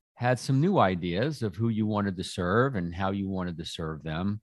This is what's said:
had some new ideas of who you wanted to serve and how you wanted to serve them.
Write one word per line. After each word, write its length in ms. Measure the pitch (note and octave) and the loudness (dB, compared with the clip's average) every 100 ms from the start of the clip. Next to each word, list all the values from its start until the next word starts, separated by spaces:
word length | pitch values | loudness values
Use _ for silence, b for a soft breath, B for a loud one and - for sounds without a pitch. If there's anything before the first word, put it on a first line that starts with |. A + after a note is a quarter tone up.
| _ - | _ -4
had 220 | B2 B2 | 0 0
some 240 | - C3+ | 2 2
new 160 | E3+ F3+ | 4 6
ideas 640 | G2 F#2 F2 F2 D3+ D3 | 4 4 0 0 -2 -2
of 140 | A2 F2 | -4 -2
who 140 | A#2 | -2
you 180 | G#2+ G#2+ | 0 0
wanted 300 | G#2 G2+ F2+ | 2 0 -2
to 60 | |
serve 520 | F2+ - F2 G#2+ C3+ A2+ | -6 -2 2 4 2 0
and 180 | F2 | -4
how 180 | E2+ G2 | -2 -2
you 160 | G2+ F#2+ | 0 -2
wanted 280 | F#2+ F2+ E2 | -2 -4 -6
to 80 | E2 | -10
serve 380 | - D#2+ D#2 | -6 -6 -6
them. 380 | D#2 D#2 F#2+ A2 | -6 -4 -2 -4